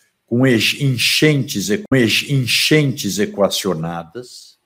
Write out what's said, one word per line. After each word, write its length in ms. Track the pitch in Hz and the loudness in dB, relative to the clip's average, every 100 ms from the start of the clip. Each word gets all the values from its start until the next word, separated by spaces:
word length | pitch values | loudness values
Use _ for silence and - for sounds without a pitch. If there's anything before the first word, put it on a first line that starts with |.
| _ _ - | _ _ -4
com 220 | 120 131 | 0 4
ex-, 340 | 113 - - | 2 0 0
enchentes 880 | 139 117 - - 156 143 - 101 90 | -2 0 0 2 2 2 -2 -4 -2
e-, 80 | 104 | -4
com 180 | - 131 | 0 2
ex-, 320 | 113 - - | 2 0 0
enchentes 920 | 139 117 - - 156 143 101 101 90 | -2 0 0 2 2 2 -2 -4 -2
equacionadas 1400 | 101 107 98 - 98 82 82 85 82 120 123 - - _ | -2 0 0 0 -2 -4 -4 -8 -10 -14 -16 -20 -20 _